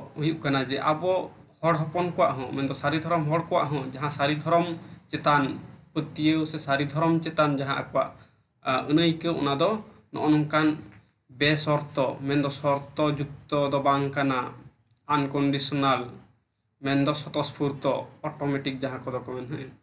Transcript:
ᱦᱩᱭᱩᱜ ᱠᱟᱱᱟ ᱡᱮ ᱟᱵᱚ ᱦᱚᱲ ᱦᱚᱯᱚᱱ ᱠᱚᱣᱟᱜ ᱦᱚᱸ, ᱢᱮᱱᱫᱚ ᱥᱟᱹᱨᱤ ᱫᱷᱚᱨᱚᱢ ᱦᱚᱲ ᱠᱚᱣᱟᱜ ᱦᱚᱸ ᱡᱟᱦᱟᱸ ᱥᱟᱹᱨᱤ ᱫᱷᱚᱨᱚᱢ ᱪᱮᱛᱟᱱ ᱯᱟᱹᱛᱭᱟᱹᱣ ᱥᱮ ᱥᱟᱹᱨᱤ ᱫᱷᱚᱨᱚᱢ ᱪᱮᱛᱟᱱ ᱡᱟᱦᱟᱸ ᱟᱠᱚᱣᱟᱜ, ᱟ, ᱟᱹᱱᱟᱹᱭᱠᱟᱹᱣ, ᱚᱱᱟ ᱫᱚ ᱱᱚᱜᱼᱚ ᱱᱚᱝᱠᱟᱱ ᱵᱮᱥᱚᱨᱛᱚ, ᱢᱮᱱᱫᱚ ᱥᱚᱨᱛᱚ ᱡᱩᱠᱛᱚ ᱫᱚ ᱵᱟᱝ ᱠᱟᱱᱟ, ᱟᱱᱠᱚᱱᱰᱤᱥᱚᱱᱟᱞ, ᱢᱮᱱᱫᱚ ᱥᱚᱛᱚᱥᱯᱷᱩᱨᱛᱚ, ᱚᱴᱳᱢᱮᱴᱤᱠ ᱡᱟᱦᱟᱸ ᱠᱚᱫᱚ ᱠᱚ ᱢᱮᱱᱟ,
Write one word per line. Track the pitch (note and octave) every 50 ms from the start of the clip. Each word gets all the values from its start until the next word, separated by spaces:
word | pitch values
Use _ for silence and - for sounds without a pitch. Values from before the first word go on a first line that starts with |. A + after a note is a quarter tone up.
| - - -
ᱦᱩᱭᱩᱜ | D3+ D3 D#3+ D#3 -
ᱠᱟᱱᱟ | - C#3+ C#3 C3+ C3
ᱡᱮ | B2 C#3 C3+
ᱟᱵᱚ | - D#3 D#3 D#3 E3+ F#3 F#3 F#3 - - - - - - _ _
ᱦᱚᱲ | - D#3+ E3
ᱦᱚᱯᱚᱱ | D3+ D#3 D#3 - F3 F3 F3+ E3
ᱠᱚᱣᱟᱜ | F#3 F3 D3 C3+
ᱦᱚᱸ, | C3 C3 B2
ᱢᱮᱱᱫᱚ | C3+ C3+ C#3 C3+ C#3
ᱥᱟᱹᱨᱤ | - - C#3+ D3+ D#3+
ᱫᱷᱚᱨᱚᱢ | D#3 E3 E3+ E3+ D3+
ᱦᱚᱲ | D3 D#3+ E3+ E3
ᱠᱚᱣᱟᱜ | - F3+ E3+ E3+ C#3+
ᱦᱚᱸ | D3+ C#3+ B2+ C3
ᱡᱟᱦᱟᱸ | B2+ C3 D3 D3
ᱥᱟᱹᱨᱤ | - - C#3+ C#3+ D3+
ᱫᱷᱚᱨᱚᱢ | D3+ D3 D#3+ E3+ E3+ E3+ F3 E3 - - - - - -
ᱪᱮᱛᱟᱱ | - - D3+ - D#3 D3 C#3+ C3+ B2+ - - - - - - - -
ᱯᱟᱹᱛᱭᱟᱹᱣ | - D#3+ D3+ - - - D3+ D#3 D#3+ D#3+ D#3
ᱥᱮ | D#3 D#3+ D3+
ᱥᱟᱹᱨᱤ | - C#3 C#3 C#3 D3
ᱫᱷᱚᱨᱚᱢ | D3 - D3 D#3+ E3 E3 D#3+
ᱪᱮᱛᱟᱱ | E3 - - - D3+ D3 C#3+
ᱡᱟᱦᱟᱸ | C3+ C#3 C3+ C#3 C#3
ᱟᱠᱚᱣᱟᱜ, | C3+ - - C3 B2+ - - - - - _ _ _ _ _ _ -
ᱟ, | C3 C3 B2+ A2+ B2+
ᱟᱹᱱᱟᱹᱭᱠᱟᱹᱣ, | D3 E3 E3+ E3 D#3+ E3 - E3+ E3 C#3
ᱚᱱᱟ | C#3+ C#3+ C#3
ᱫᱚ | C3+ E3 G3 A3 G#3+ - - - - _ _
ᱱᱚᱜᱼᱚ | - C#3 - D3+
ᱱᱚᱝᱠᱟᱱ | D3+ D3+ D3+ D3 - D3+ D#3 D3+ D#3 D#3 - - - - - _ _ _ _ _
ᱵᱮᱥᱚᱨᱛᱚ, | B2+ B2 C#3+ D3 D#3 D3+ - D3+ D3 D3 D3 - - D3+ C3 B2 - -
ᱢᱮᱱᱫᱚ | C#3 C#3 C#3+ D3 C#3 C#3
ᱥᱚᱨᱛᱚ | C3+ - - D3 C#3 C#3 C#3 - - - D3+ D3+ C#3+
ᱡᱩᱠᱛᱚ | C#3 C#3+ - - - - - D3+ D3 C#3+ C#3
ᱫᱚ | C#3+ C#3
ᱵᱟᱝ | C3 C#3+ C#3 C#3 C#3 C#3
ᱠᱟᱱᱟ, | C3+ C#3+ C#3 C3+ C3 B2+ B2 - - - - - - _ _ _ _ _ _ -
ᱟᱱᱠᱚᱱᱰᱤᱥᱚᱱᱟᱞ, | D3 C#3+ C#3 C#3 C#3+ C#3+ C#3 C#3 C3+ C#3 - - D3 C#3 C3+ C3+ C3 B2 A#2+ B2 - - - - _ _ _ _ _ _ _ _ _ _ C#3
ᱢᱮᱱᱫᱚ | C3+ C#3 C#3 C#3 D3+ D3
ᱥᱚᱛᱚᱥᱯᱷᱩᱨᱛᱚ, | - - - - D3 C#3 - - - D3+ C#3 C#3 - - C#3 B2 - - - - - -
ᱚᱴᱳᱢᱮᱴᱤᱠ | D3+ - - C#3+ C#3+ C#3 C3+ - C#3 C3 B2+
ᱡᱟᱦᱟᱸ | C3+ B2+ C3 B2+
ᱠᱚᱫᱚ | - C3 B2 B2
ᱠᱚ | A#2+ B2+ B2+
ᱢᱮᱱᱟ, | B2+ B2+ B2 D3+ D3 C3+ C3 - -